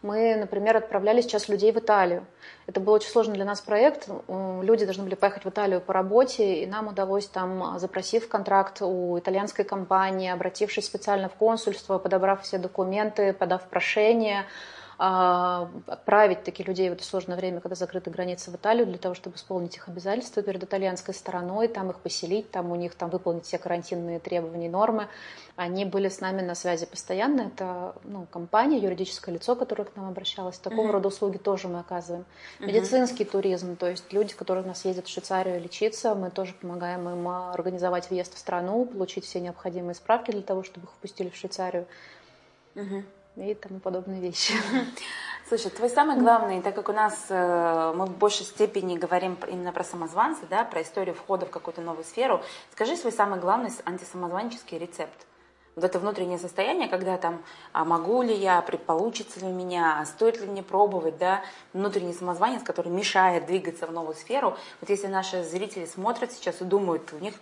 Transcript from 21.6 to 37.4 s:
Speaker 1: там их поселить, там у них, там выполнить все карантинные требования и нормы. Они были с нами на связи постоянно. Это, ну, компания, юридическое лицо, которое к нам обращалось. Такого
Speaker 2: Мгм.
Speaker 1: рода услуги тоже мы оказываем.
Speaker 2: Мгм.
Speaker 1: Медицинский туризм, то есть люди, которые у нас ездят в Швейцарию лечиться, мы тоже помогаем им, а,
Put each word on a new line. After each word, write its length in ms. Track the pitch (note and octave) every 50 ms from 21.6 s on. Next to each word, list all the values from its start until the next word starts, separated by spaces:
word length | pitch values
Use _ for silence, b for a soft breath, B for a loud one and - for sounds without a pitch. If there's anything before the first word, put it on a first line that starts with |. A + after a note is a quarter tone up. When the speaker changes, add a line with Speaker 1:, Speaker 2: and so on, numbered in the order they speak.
| A3+ A3+
Speaker 1:
там 200 | A#3 G#3 F#3+ F#3
их 100 | F3+ -
поселить, 500 | - F3+ - - - E3 F#3 - - -
там 180 | - F#3 F3 F3
у 60 | F3
них, 200 | F3 F3 E3+ E3+
там 140 | - F3+ E3+
выполнить 360 | F3 F3+ F3+ F3+ E3+ E3+ E3
все 120 | - -
карантинные 600 | F3 - F3 F3 E3+ E3+ - F#3 F3 E3+ E3+ E3+ E3
требования 460 | E3 - F3 F3 E3 E3 E3 E3+ E3+
и 40 | E3+
нормы. 380 | E3+ F#3+ G#3+ A#3 A3 G#3+ G#3 G3+ B B B B B B B B B
Они 300 | - F3+ F3 F3+ F#3+ G3+
были 240 | F#3+ F#3+ G3 G3 F#3+
с 100 | F#3+ -
нами 220 | F#3+ F#3+ F#3+ F#3+
на 120 | F#3 F3 F3
связи 320 | - - F3+ F3 E3 E3+
постоянно. 580 | - - - - - F#3 F#3+ A3 C4+ D4 C4 A3
Это, 520 | F#3+ - - F#3+ F#3 F3+ F3+ F3+ F#3 - - -
ну, 240 | - G3+ G3 F3 -
компания, 480 | - F3 E3+ E3+ - G#3+ A#3+ C#4+ D#4
юридическое 560 | B3 G3+ F#3+ F3+ E3+ F#3+ F#3 - - - - E3+
лицо, 220 | E3+ - - B3
которое 300 | A#3+ B3+ B3 A3+ G#3 G3+
к 100 | G3 -
нам 140 | G#3 F#3+ F#3+
обращалось. 480 | F#3 F#3+ F#3 - - - F#3 F#3 F3+
Такого 260 | - - F#3+ A3 A3+ A3
Speaker 2:
Мгм. 40 | G#3+
Speaker 1:
рода 160 | G3+ G3 F#3+
услуги 300 | G3 G3 - G#3+ G3 F#3+
тоже 320 | F#3+ - G3+ G3 F#3 - F#3
мы 100 | F3 F3
оказываем. 460 | E3+ - F#3 F3 E3+ E3+ F3 F3 F#3 B B B B B B B
Speaker 2:
Мгм. 80 | -
Speaker 1:
Медицинский 560 | G3 G3 A3+ - - B3+ C4 B3+ B3 - - G#3
туризм, 540 | - - G3 G3 G3 F#3 F3 F#3 F3+ F3
то 100 | E3+ F3+ F3+
есть 220 | F3+ F3+ - -
люди, 220 | F#3+ G3+ G#3+ G3+ -
которые 320 | - F#3+ - F#3 F#3 F#3
у 20 |
нас 160 | F#3+ F3 - -
ездят 240 | F#3+ F#3 F3+ F3+
в 20 | -
Швейцарию 520 | - F#3+ - - G3 F#3 F#3 F#3 F3+ F3
лечиться, 520 | E3+ F3 - - G#3+ A3+ A3 - - A#3 G#3+
мы 160 | G3 F#3 F3+
тоже 240 | F3 - F#3+ F3+ F#3 -
помогаем 480 | - F3 F3 F3+ F3 F3 F3+ F3+ F3
им, 180 | F3 F3 F3 F3
а, 280 | F3+ F3+ F3+